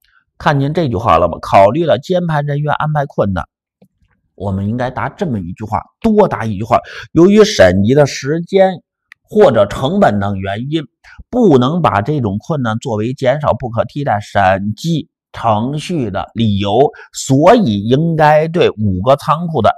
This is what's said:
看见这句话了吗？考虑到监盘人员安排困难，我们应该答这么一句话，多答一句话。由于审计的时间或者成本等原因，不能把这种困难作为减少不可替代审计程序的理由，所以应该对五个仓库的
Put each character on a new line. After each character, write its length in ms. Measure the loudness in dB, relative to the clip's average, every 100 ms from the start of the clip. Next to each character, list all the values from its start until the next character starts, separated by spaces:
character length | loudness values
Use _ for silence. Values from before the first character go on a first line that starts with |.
| _ _ _ -6
看 220 | -2 0
见 160 | 0
这 140 | -2 -2
句 80 | -2
话 220 | 2 2
了 100 | 2
吗？ 100 | -2
考 300 | 2 4 4
虑 160 | 4 0
到 100 | -2
监 280 | -2 -4 -2
盘 180 | -4
人 140 | -2 -4
员 160 | -4
安 180 | -4 -4
排 140 | -4 -4
困 260 | -4 -2
难， 120 | -4 -8 _ _ _ _ _ _ _ _
我 160 | -12 -6
们 180 | -4 -4
应 80 | -4
该 140 | -6
答 180 | -6 -8
这 160 | -6
么 140 | -6 -6
一 140 | -8
句 100 | -10
话， 180 | -6 -6 -8 _
多 260 | -2 0 0
答 180 | -2
一 120 | -6 -6
句 80 |
话。 160 | -2 -2 -2 -18 -4
由 180 | 4 6
于 140 | 6
审 400 | 4 4 4 4
计 100 | 2
的 120 | 4 2
时 340 | 0 -6 -6
间 420 | -2 2 2 0 _ _ _ _
或 300 | -4 4 4
者 120 | 4 0
成 340 | -2 -2 2
本 180 | 2 2
等 180 | -4 -6
原 300 | -6 -8 -6
因， 140 | -6 -8 _ _ -20 -6
不 280 | 2 4 4
能 220 | 2 0
把 220 | 0 -2
这 180 | -2 -2
种 180 | -2 -4
困 200 | -4 -4
难 160 | -4 -4
作 180 | -4 -4
为 180 | -4
减 260 | -2 -2 0
少 140 | 0
不 160 | -2 -4
可 140 | -4
替 180 | -4 -4
代 160 | -4 -4
审 540 | -2 0 2 2 -2
计 340 | -6 -4 -4 -6 _ _
程 460 | -6 -2 -2 -2 -6
序 320 | -6 -6 -4
的 180 | -6 -8
理 240 | -4 -2 -2
由， 180 | 0 2 0 -2 -20
所 420 | -10 -2 2 4
以 300 | 4 2 -2
应 320 | 0 0 0 2
该 320 | 2 2 2
对 200 | 0 0
五 300 | 0 -2 0
个 140 | 0
仓 320 | 0 0 -4 -2
库 160 | 0
的 80 | 0